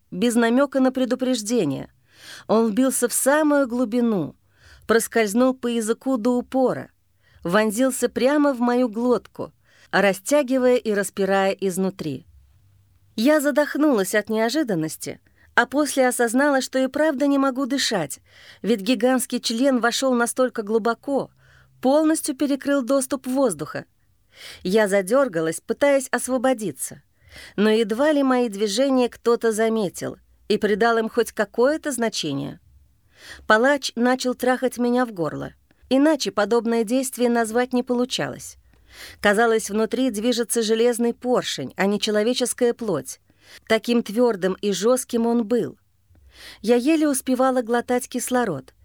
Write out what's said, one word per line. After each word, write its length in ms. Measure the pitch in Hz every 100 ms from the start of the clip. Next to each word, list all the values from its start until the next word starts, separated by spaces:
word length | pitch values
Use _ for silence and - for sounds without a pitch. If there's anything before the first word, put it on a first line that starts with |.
| -
без 240 | 180 240 226
намека 440 | 233 240 277 269
на 120 | 262
предупреждение. 1000 | 254 254 254 254 254 202 240 156 135 - _ _ _ - - -
Он 200 | 214 226
вбился 400 | 202 262 254 240
в 60 |
самую 540 | - 262 302 302 285 269
глубину, 680 | 240 247 240 233 202 139 - _ _ - - -
проскользнул 680 | 220 - 233 214 214 262
по 140 | 262 240
языку 500 | 233 214 226 262 262
до 200 | 226 247
упора, 540 | 247 262 247 139 - _ _ _ _ -
вонзился 640 | 170 196 220 208 262 - 240
прямо 440 | - 247 294 285
в 60 | 247
мою 300 | 240 247 254
глотку, 600 | 208 247 233 - - - _ _ _ _
растягивая 840 | 180 196 190 - 294 254 262 254 247
и 180 | 226
распирая 580 | 202 196 - 190 196 196
изнутри. 760 | 196 190 180 190 185 160 131 - - _ _ _ _ _ _ _ -
Я 260 | 233 311
задохнулась 760 | 277 285 294 285 302 233 190 214
от 140 | 208
неожиданности, 880 | 220 226 269 285 175 156 - - - _ _ _ -
а 100 | 247
после 420 | 277 285 277 254
осознала, 540 | 247 233 247 294 269
что 180 | 262 262
и 80 | 262
правда 400 | 285 311 262 285
не 100 | 277
могу 280 | 269 247 269
дышать, 540 | 269 - 208 147 - _ - - -
ведь 200 | 190 226
гигантский 580 | 190 254 247 262 - 247
член 400 | - 226 277 254
вошел 340 | 233 - 269
настолько 480 | 240 233 - 254 240
глубоко, 720 | 202 220 220 226 - 269 160 _ _ _ _ _
полностью 540 | 254 294 311 320 - 262
перекрыл 480 | 285 277 - 285
доступ 440 | 233 277 262 269 254
воздуха. 580 | 254 262 151 151 - - _ _ _ _ - - -
Я 240 | 185 214 208
задергалась, 720 | 202 185 254 262 165 160 165
пытаясь 460 | - - 285 277 262
освободиться, 920 | 233 - 254 254 240 202 - - 143 _ _ _ - - -
но 140 | 214
едва 420 | 220 220 220 294
ли 120 | 285
мои 260 | 269 254 240
движения 600 | 196 214 196 277 262 240
кто-то 420 | - 233 233 226
заметил 640 | 214 226 220 185 - 131 - _ _ -
и 100 | 202
придал 400 | 208 202 233 233
им 120 | 226
хоть 220 | - 226
какое-то 600 | - 208 - 247 311 302
значение. 680 | 240 226 - 156 139 143 - _ _ _ _ _ _ - - -
Палач 440 | 214 254 294 - -
начал 380 | 240 254 254
трахать 440 | 247 247 247 247 233
меня 280 | 240 240 247
в 60 |
горло. 420 | 190 151 139 143 - _ _ -
Иначе 420 | 262 294 302 196
подобное 520 | 202 208 233 226 233
действие 460 | 214 262 262 - 240
назвать 440 | 233 226 226 247
не 100 | 247
получалось. 720 | 247 247 254 - 139 - - - _ _ _ - - -
Казалось, 500 | 208 202 233 220 -
внутри 400 | 208 220 233 262
движется 520 | 208 233 233 233 233
железный 520 | 214 226 240 226 233
поршень, 600 | 233 247 233 - - 131 -
а 80 | 196
не 140 | 208
человеческая 760 | 214 208 220 247 247 - 240
плоть. 460 | 233 220 151 - - _ _ - - -
Таким 340 | 220 - 233
твердым 500 | - 208 247 202 185 185
и 100 | 208
жестким 560 | 180 214 254 - 233 233
он 180 | 240 208
был. 320 | 240 156 - _ _ _ _ _ - - -
Я 140 | 196 240
еле 320 | 247 320 302
успевала 540 | 269 - 254 262 262
глотать 460 | 220 240 233 247 -
кислород, 680 | 247 - 254 226 139 - _